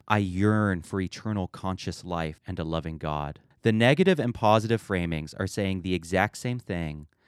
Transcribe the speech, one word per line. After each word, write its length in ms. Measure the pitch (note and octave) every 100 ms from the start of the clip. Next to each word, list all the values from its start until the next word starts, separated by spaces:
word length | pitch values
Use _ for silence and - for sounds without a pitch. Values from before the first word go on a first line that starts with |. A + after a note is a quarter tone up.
| -
I 100 | G#2+
yearn 640 | F#2+ F2+ G#2 G#2+ G#2 F2+
for 180 | - G2
eternal 460 | F2+ - A2+ G#2 F#2
conscious 560 | - F#2+ F#2 F#2+ -
life 380 | F2+ E2+ D#2+ -
and 140 | - F2
a 60 |
loving 340 | D#2+ D#2+ D#2+ D#2+
God. 400 | D#2+ D2+ D2 - _ _
The 100 | A2+
negative 460 | A2 A#2+ C#3+ F#3+ D#3
and 160 | A#2+
positive 460 | - G#2+ A2 A2 A2+
framings 540 | - F#2 E2+ D#2+ D#2 -
are 80 | F#2+
saying 360 | - G2 F#2+
the 120 | F#2
exact 440 | F#2 E2 F#2 G#2 -
same 200 | B2 B2
thing 480 | - F2 D#2 D2+ D#2 _